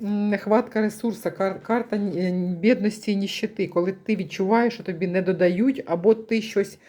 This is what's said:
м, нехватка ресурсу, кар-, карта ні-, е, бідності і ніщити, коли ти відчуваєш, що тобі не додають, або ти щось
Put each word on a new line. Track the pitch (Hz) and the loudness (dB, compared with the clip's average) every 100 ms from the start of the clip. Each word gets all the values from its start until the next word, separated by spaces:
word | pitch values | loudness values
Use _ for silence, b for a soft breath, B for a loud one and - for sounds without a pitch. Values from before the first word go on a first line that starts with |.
м, | 202 208 208 | -4 0 0
нехватка | 202 202 220 233 220 | 0 4 2 4 0
ресурсу, | 214 214 233 190 175 | -2 -2 -4 -4 -6
кар-, | - 196 185 | -2 -2 -2
карта | - 233 233 214 | -2 -2 0 -2
ні-, | 202 170 | -2 0
е, | 185 180 180 170 | 0 0 -2 2
бідності | 202 180 208 214 - | 2 4 0 -2 -4
і | 202 | -2
ніщити, | 196 - 214 - 175 | -2 -4 -6 -4 -2
коли | 175 180 | 0 -2
ти | 190 - 208 | -4 -4 -4
відчуваєш, | 170 - 190 226 240 | -4 -4 2 2 2
що | 233 | -2
тобі | - 165 180 | -8 -4 -2
не | 180 | 0
додають, | 180 170 180 175 254 262 - | 0 2 2 4 0 0 -4
або | 170 185 | 2 4
ти | 220 220 226 | 2 0 -2
щось | 214 202 202 - | 0 -2 -2 -6